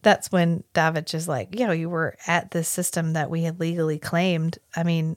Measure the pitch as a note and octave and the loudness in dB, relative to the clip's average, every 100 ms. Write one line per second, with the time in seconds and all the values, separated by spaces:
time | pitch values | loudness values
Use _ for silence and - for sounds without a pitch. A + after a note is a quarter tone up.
0 | G#3+ - - F#3 E3+ E3+ - E3+ D#3+ D#3+ | 4 4 2 2 2 0 -2 0 2 0
1 | E3 D#3+ F3 C3 F#2 G#3+ A#3 E3 E3 E3 | -4 -4 -2 -4 -2 -2 0 0 -2 -2
2 | D#3 - - E3+ - E3+ D#3+ - F3+ E3+ | -2 -4 -2 0 0 -4 -2 -2 -2 -2
3 | D#3+ D#3+ D3 E3 E3 F3 E3 E3+ D#3 D3+ | 0 0 0 -2 -2 -2 -2 0 0 -2
4 | - E3+ F#3 E3 E3 - _ E3 E3+ E3 | -2 0 2 2 0 -4 _ -2 0 2
5 | D#3+ | 0